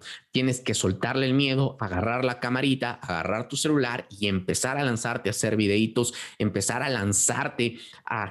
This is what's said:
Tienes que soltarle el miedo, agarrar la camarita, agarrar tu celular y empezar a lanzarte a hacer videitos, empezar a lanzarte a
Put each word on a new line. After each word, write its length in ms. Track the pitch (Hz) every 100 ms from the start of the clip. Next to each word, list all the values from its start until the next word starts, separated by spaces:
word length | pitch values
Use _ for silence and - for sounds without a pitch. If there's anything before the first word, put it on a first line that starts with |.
| - - _
Tienes 300 | 127 131 127
que 140 | -
soltarle 500 | 107 95 104 117 131
el 80 | 135
miedo, 460 | 135 139 131 135 135
agarrar 420 | 107 90 107 123
la 160 | 127 123
camarita, 540 | 123 127 139 131 120
agarrar 560 | 120 - 87 78 107 120
tu 80 | 135
celular 500 | 156 147 123 120 -
y 160 | 98 101
empezar 500 | 95 90 85 123 139
a 80 |
lanzarte 460 | 139 117 120 120 -
a 20 |
hacer 240 | - 113 107
videitos, 560 | 104 101 110 113 120 - - -
empezar 460 | 107 98 - 117
a 80 | 139
lanzarte 880 | 123 101 101 - 123 139 - 120 117 - -
a 240 | - 113 101